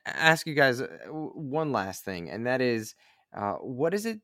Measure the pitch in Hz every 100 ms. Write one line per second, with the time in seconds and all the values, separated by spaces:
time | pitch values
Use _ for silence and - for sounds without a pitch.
0 | - - 160 160 165 147 135 123 131 -
1 | 95 156 151 - 143 147 156 117 95 92
2 | - 92 82 98 120 127 123 113 110 -
3 | _ _ _ - 101 87 113 127 165 202
4 | 226 214